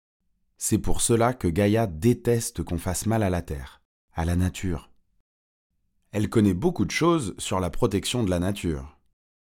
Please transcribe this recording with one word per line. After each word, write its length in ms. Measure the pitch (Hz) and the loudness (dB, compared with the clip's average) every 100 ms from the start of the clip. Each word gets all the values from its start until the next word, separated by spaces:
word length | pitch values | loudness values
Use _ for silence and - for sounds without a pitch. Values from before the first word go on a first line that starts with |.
| _ _ _ _ _ - | _ _ _ _ _ -10
C'est 200 | - 110 | -2 0
pour 220 | - - | 2 2
cela 320 | - 117 117 | 2 2 2
que 160 | 127 90 | 0 0
Gaïa 380 | 80 104 110 113 | 2 4 2 0
déteste 760 | 78 113 120 120 117 117 - | 0 2 2 2 0 -2 -6
qu'on 140 | 82 85 | -6 -4
fasse 300 | 92 87 107 | -4 -4 -2
mal 160 | 113 | 0
à 80 | 101 | 0
la 100 | 90 | -2
terre, 400 | - 69 67 - _ _ _ | -4 -10 -12 -18 _ _ _
à 140 | - 82 | -4 0
la 100 | 87 | 0
nature. 540 | 92 - 95 78 - _ _ _ _ _ _ _ _ _ _ _ _ | 0 -2 -6 -6 -8 _ _ _ _ _ _ _ _ _ _ _ _
Elle 160 | 104 104 | -4 0
connaît 240 | 117 104 | 4 4
beaucoup 320 | 90 170 175 | 4 0 0
de 60 | 92 | -2
choses 440 | - 165 165 104 - | 0 2 2 -2 -8
sur 200 | - 95 | -6 -4
la 120 | 87 | -2
protection 520 | - 117 98 - 123 | 0 0 0 -2 -2
de 60 | 101 | 0
la 100 | 87 | 0
nature. 520 | 90 101 90 71 69 - _ _ _ _ | -2 -2 -4 -6 -8 -20 _ _ _ _